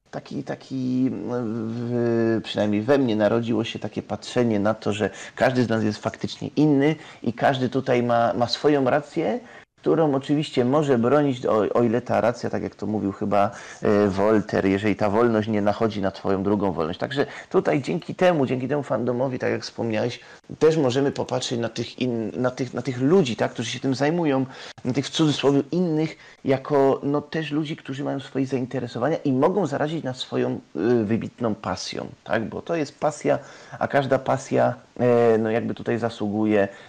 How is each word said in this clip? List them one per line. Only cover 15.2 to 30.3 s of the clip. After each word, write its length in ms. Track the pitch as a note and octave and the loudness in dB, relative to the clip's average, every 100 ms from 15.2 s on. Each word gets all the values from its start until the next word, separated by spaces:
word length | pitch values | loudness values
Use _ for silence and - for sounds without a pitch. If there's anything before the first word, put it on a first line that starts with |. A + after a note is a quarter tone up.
| A#2+ A2 G#2+ | 4 2 2
nie 140 | G#2+ | 0
nachodzi 400 | G#2 G2+ A2+ G#2 | 0 2 0 0
na 100 | F#2+ | -4
twoją 320 | - F#2+ F#2+ | -2 -2 0
drugą 280 | G2 G#2 G2 | 2 2 0
wolność. 280 | D#2+ D#2+ - | 0 -2 -4
Także 260 | B2+ C3+ - - - | -4 -2 -4 -6 -4
tutaj 320 | F#3+ F#3 D3+ | 0 2 0
dzięki 340 | - E3+ - - | -2 -4 -6 0
temu, 300 | F3+ E3 B2 | 2 4 0
dzięki 220 | B2+ B2+ | -2 -2
temu 160 | D3 | -4
fandomowi, 560 | B2+ A#2+ A#2+ B2 C3+ B2 | -2 -2 -2 -2 -2 -2
tak 120 | A2+ | -2
jak 100 | A2 | -2
wspomniałeś, 560 | - - A#2 G#2+ A#2+ - - - - - | -6 -6 -4 -2 -2 -6 -14 -20 -18 2
też 180 | D3+ D#3+ | 4 4
możemy 340 | C3 B2 C#3 | 2 2 0
popatrzeć 480 | A#2+ A#2 B2+ - A#2+ | -2 -4 -4 -4 -4
na 100 | A#2 | -4
tych 300 | A2+ A#2 - | -6 -8 -4
in-, 320 | B2+ A#2 G#2+ D#2 | -4 -2 -4 -2
na 100 | B2+ | -2
tych, 220 | B2+ B2+ | -2 -6
na 80 | - | -6
tych 200 | C3+ A#2+ | -6 -2
ludzi, 340 | C3+ G3 C3 G#2+ | 4 4 4 0
tak, 160 | B2 | -4
którzy 200 | - A#2 | -4 -8
się 80 | B2+ | -4
tym 160 | C3+ B2 | -4 0
zajmują, 500 | C#3+ F3 D#3+ C3+ C3 - - - B2+ | 0 0 2 0 -2 -8 -18 -10 -4
na 80 | |
tych 120 | C3 - | -4 -2
w 40 | |
cudzysłowie 540 | - D#3 C#3 C3+ C#3 - | 0 2 2 2 2 2
innych, 460 | E3+ F3+ D#3 D#3 - - - B2+ | 0 0 0 -2 -6 -20 -6 -2
jako, 540 | C3 C3 C#3+ C3+ B2+ | -2 2 4 4 2
no, 180 | C#3 D3 | 0 -2
też 300 | C#3+ E3 D3+ | -4 -6 -4
ludzi, 240 | D3 D3+ D#3+ | -4 -4 -8
którzy 280 | - C3+ | -10 -8
mają 160 | C#3 C#3 | -6 -6
swoje 260 | C3 C3 C3 | -6 -4 -2
zainteresowania 720 | C3 B2+ C3+ A#2 A#2+ B2+ D#3+ | -2 -4 -6 -6 -4 -2 -2
i 140 | C#3+ | 0
mogą 340 | B2+ D#3 F#3+ E3+ | 2 2 2 -2
zarazić 360 | C#3 D3+ D#3+ | -2 -4 -4
nas 140 | C3 B2+ | -6 -8
swoją, 420 | - | -6